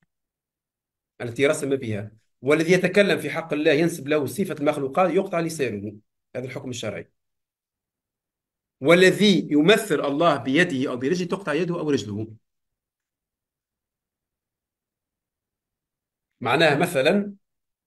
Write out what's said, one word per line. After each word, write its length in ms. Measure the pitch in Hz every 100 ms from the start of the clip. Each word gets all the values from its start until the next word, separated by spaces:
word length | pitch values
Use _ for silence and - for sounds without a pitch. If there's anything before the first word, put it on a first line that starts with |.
| _ _ _ _ _ _ _ _ _ _ _ -
التي 260 | 123 113 139
رسم 300 | 147 135 135
بها. 360 | 117 104 101 - _ _
والذي 300 | 127 156 165
يتكلم 460 | 180 180 202 196 151
في 120 | 143
حق 220 | 156 160
الله 200 | 151 160
ينسب 360 | 147 170 160 135
له 180 | 151 131
صفة 280 | - 160 139
المخلوقات 500 | 147 147 135 151 185
يقطع 300 | 170 190 170
لسانه. 540 | 165 160 123 101 104 104 _ _ _ 123
هذا 80 |
الحكم 260 | 131 127 127
الشرعي. 400 | 120 107 87 - _ _ _ _ _ _ _ _ _ _ _ _ _ _ _ _ -
والذي 680 | 135 175 185 143 208 165 -
يمثل 500 | 147 165 220 - 147
الله 360 | 143 143 170 139
بيده 540 | 120 143 180 135 131
أو 60 | 120
برجله 320 | 131 180 175
تقطع 260 | 190 -
يده 260 | 147 175 170
أو 100 | 156
رجله. 380 | 135 107 101 110 - _ _ _ _ _ _ _ _ _ _ _ _ _ _ _ _ _ _ _ _ _ _ _ _ _ _ _ _ _ _ _ _ _ _ _ _ _ _ _ _
معناها 340 | 120 139 160
مثلًا 600 | 143 175 139 143 202 202 - _ _ _ _